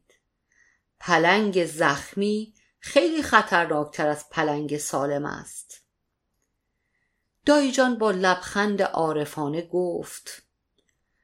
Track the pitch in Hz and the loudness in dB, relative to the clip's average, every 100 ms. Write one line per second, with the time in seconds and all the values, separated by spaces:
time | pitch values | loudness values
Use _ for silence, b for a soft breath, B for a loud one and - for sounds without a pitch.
0 | _ _ _ _ _ _ _ _ _ - | _ _ _ _ _ _ _ _ _ -8
1 | - 160 170 202 208 185 160 151 156 147 | 0 2 4 4 2 0 -2 0 0 0
2 | - 196 208 214 220 _ _ _ - 277 | -6 -4 -2 -4 -6 _ _ _ 0 2
3 | 339 311 - 220 196 175 160 151 147 - | 2 0 2 2 4 0 2 -2 -4 -2
4 | 151 147 - 165 151 147 147 147 - 135 | -2 -2 -6 -2 -2 -2 -4 -6 -4 -2
5 | 143 143 147 - - - - - _ _ | -2 -2 -4 -8 -14 -20 -20 -20 _ _
6 | _ _ _ _ _ _ _ _ _ _ | _ _ _ _ _ _ _ _ _ _
7 | _ _ _ _ - 294 277 262 254 226 | _ _ _ _ 4 4 4 2 2 2
8 | 214 185 190 180 - 202 208 196 185 - | 0 2 2 0 -2 -2 0 0 0 0
9 | 160 151 147 156 143 160 170 175 180 170 | 0 -2 -4 -4 -4 -4 -4 -2 -2 -4
10 | - - - - _ _ _ _ _ _ | -10 -16 -18 -20 _ _ _ _ _ _
11 | _ _ | _ _